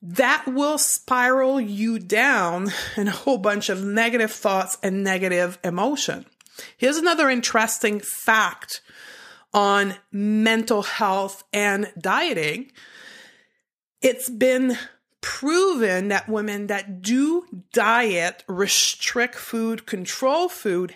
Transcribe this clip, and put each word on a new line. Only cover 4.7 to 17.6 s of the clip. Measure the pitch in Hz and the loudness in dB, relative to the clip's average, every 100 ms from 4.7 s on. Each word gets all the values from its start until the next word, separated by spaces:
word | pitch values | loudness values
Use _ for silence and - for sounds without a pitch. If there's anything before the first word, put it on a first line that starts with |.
| - | -4
and | 202 190 | -2 -2
negative | 196 185 185 180 180 185 | -2 0 0 0 0 -2
emotion. | 180 175 226 294 - - - _ _ - - - | -4 -2 -2 -2 -4 -6 -10 _ _ -20 -18 -2
Here's | 247 311 | 0 2
another | 339 320 285 | 2 4 2
interesting | 247 226 226 226 - 220 208 | 2 2 0 0 0 -2 -2
fact | - - - 220 190 - - - - - - - - - _ | -6 -4 2 4 2 -4 -12 -14 -14 -20 -20 -20 -20 -20 _
on | 208 202 202 196 190 _ | 2 4 4 0 -4 _
mental | 202 208 214 220 226 226 214 | -4 0 2 2 2 2 0
health | 202 - 208 190 196 - - | 0 0 0 0 -2 -8 -6
and | 208 208 196 202 - | 0 0 0 -4 -4
dieting. | 185 226 339 202 151 175 262 - - - - - - _ _ _ _ _ _ _ | 0 0 0 -2 -2 -4 -8 -18 -20 -20 -20 -20 -20 _ _ _ _ _ _ _
It's | 262 233 - | 0 0 -4
been | 226 254 254 262 240 - _ _ _ | 0 2 4 0 -2 -8 _ _ _
proven | - - 269 339 392 302 214 185 202 | -10 -6 0 2 2 2 0 0 0
that | 196 - | -2 -2
women | 214 208 202 202 | -4 -4 -6 -4
that | 202 196 185 | -6 -6 -8
do | 190 247 294 339 - 185 | 0 2 2 0 -4 -14